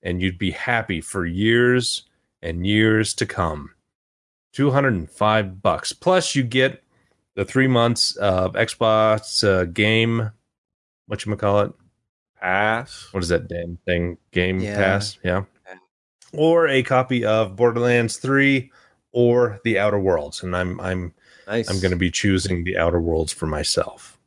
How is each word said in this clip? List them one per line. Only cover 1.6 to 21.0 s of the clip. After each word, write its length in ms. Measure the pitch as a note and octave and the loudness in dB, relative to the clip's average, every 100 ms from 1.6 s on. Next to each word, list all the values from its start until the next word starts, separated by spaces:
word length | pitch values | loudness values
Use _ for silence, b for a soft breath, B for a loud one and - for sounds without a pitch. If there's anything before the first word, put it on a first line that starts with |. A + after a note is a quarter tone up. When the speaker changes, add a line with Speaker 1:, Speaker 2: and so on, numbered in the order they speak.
| B2 B2+ A#2+ - - _ _ _ | 4 2 0 -6 -10 _ _ _
Speaker 1:
and 220 | E2+ E2 | -8 -4
years 480 | F#2 G#2 A2 A2 G#2+ | 0 2 4 2 0
to 120 | - - | -4 -6
come. 440 | - E2+ D2+ C#2 _ _ _ _ _ _ _ _ | -2 -4 -4 -12 _ _ _ _ _ _ _ _
Two 180 | - C#3 | -2 0
hundred 240 | C3 C#3 | 2 2
and 160 | G2+ D#2 | -2 -6
five 500 | - G#2+ A2 G2 F#2+ | -2 2 2 0 -4
bucks. 300 | G2 D#2+ - | -2 -2 -6
Plus, 440 | - - F#3 E3+ C#3+ | -4 0 0 0 -2
you 80 | |
get 400 | A#2+ B2+ C3 C3 _ _ _ _ _ | 0 2 0 -2 _ _ _ _ _
the 100 | - | -6
three 220 | G2 C3 C3 | -2 2 4
months 480 | B2 A#2 A#2 - - | 4 2 2 -2 -2
of 360 | G2+ F#2 F#2 | 0 2 0
Xbox, 920 | G#2 A2+ - A2+ A2 A2 G#2+ - - | 0 -2 0 2 4 2 2 -2 0
uh, 220 | G#2+ F#2+ | 2 2
game, 680 | F2 F2 G#2+ A2 A2+ A#2 A2 - _ _ _ _ _ _ _ | 0 0 2 2 2 0 -4 -8 _ _ _ _ _ _ _
whatchamacallit? 600 | G#2+ G#2 G#2 G#2 G2+ G2+ - _ _ _ _ _ _ | -8 -6 -2 0 2 0 -6 _ _ _ _ _ _
Speaker 2:
Pass. 720 | F#2 F#2 G#2+ A2+ C3+ - - | -2 0 0 -2 -6 -18 -10
Speaker 1:
What 100 | G2 | -6
is 80 | E2+ | -2
that 180 | E2+ - | -2 -2
damn 300 | E2+ E2+ E2+ - | -8 -8 -10 -4
thing? 320 | F2 F2 E2+ _ | -2 -2 -8 _
Game 300 | F2+ F2+ F#2+ | -2 0 -2
Speaker 3:
Yeah. 160 | G#2 G#2 | -4 0
Speaker 1:
Pass, 420 | F#2+ G2 G2+ - | 0 0 -4 -6
yeah. 200 | F#2 F2+ G2+ _ - | -4 -4 -4 _ -20
Speaker 3:
Yeah. 120 | F#2 _ _ _ _ _ | -20 _ _ _ _ _
Speaker 1:
Or 340 | - D#3 E3+ D#3 | 0 2 4 4
a 140 | C3+ | 2
copy 420 | B2+ C3 C3 B2+ | 2 0 2 0
of 320 | G#2+ A2 G#2 F#2+ | 2 2 0 2
Borderlands 600 | A#2+ A#2 A#2+ A#2+ A#2 - | 2 2 2 2 2 -2
three 520 | C3 C#3 C#3 C3+ B2 b b b _ | 0 2 4 2 -2 b b b _
or 480 | B2 A#2+ A#2+ A#2+ G2+ | 2 4 6 2 0
The 140 | A#2 G2 | -2 2
Outer 200 | G#2 G2+ | 2 2
Worlds, 440 | F#2+ E2+ D2 - | 2 0 -2 -10
and 120 | F#2 | -6
I'm, 240 | F2+ F2+ F2+ | -4 -4 -4
I'm, 340 | F#2+ F#2 | -4 -4